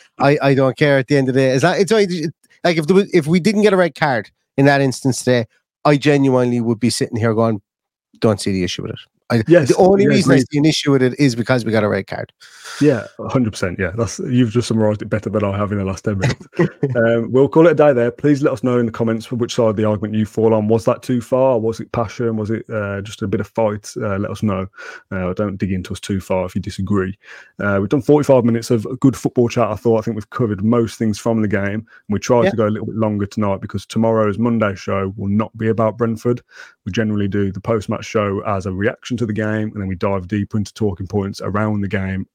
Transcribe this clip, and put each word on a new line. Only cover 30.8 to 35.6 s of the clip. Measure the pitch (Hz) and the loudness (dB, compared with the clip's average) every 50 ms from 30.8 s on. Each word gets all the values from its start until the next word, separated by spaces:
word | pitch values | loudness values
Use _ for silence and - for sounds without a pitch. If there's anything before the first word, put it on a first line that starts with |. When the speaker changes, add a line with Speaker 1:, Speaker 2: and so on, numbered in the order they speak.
| 113 107 - | 2 0 -2
Speaker 2:
things | - 117 110 101 - | -2 -2 -2 -2 -2
from | - 117 113 110 | -2 -2 0 0
the | 107 | 0
game. | 98 104 98 101 98 104 | 0 0 -2 -2 -4 -4
And | 113 110 _ - - _ - | -6 -8 _ -18 -14 _ -6
we | 104 98 | -6 -4
tried | - - 123 120 113 | 0 2 2 4 4
Speaker 1:
Yeah. | 98 | 2
Speaker 2:
to | 117 | 2
go | 110 107 | 0 0
a | 104 | 0
little | 107 101 110 | -2 -4 -6
bit | 95 - | -6 -4
longer | 110 110 107 104 101 101 | -2 -2 -2 0 -2 -4
tonight | 98 - 110 104 101 98 - | -4 -2 -2 -2 -2 -2 -4
because | - - - 98 - | -6 -8 -10 -10 -10
tomorrow's | - - 110 110 113 113 110 107 104 95 107 | -6 -2 0 0 2 2 2 2 0 0 0
Monday | 117 120 117 110 107 101 98 | 0 0 0 0 0 -2 -2
show | - - - 98 98 95 95 101 | -4 -6 -4 -2 -2 -2 -4 -6
will | 107 98 98 | -6 -4 -2
not | 101 107 110 - - | 0 0 -2 -2 -4
be | 113 | -4